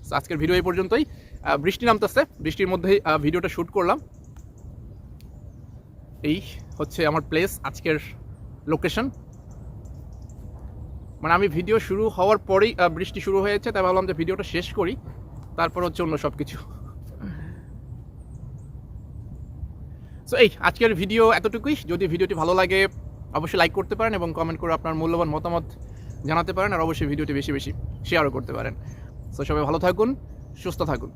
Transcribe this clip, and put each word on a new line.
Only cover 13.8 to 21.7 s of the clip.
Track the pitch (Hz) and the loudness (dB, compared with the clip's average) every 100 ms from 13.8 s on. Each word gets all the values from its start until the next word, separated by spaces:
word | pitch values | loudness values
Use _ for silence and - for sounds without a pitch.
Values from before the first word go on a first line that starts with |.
ভাবলাম | 185 185 185 | 4 4 2
যে | |
ভিডিওটা | 156 165 190 | -2 -2 -2
শেষ | 196 170 175 | -2 -4 -2
করি, | - 175 254 - - - - - - | -2 -2 -2 -10 -14 -14 -14 -10 -2
তারপর | 165 180 | 0 0
হচ্ছে | 180 165 | -2 0
অন্য | 170 156 | -2 0
সব | 147 143 | -2 -4
কিছু। | 143 - - - - - - - - - 151 - - - - - - - - - - - - - - - - - - - - - - - - - - - - | -8 -8 -12 -12 -12 -14 -14 -12 -10 -10 -10 -12 -14 -16 -14 -14 -16 -18 -16 -14 -14 -14 -14 -16 -14 -16 -14 -14 -14 -14 -14 -12 -12 -12 -14 -14 -14 -16 -2
So, | 247 | 8
এই | 233 - | 8 8
আজকের | - - 233 | 2 4 4
ভিডিও | 175 190 220 226 | 4 2 8 8
এতটুকুই। | 226 202 226 277 | 8 2 0 -2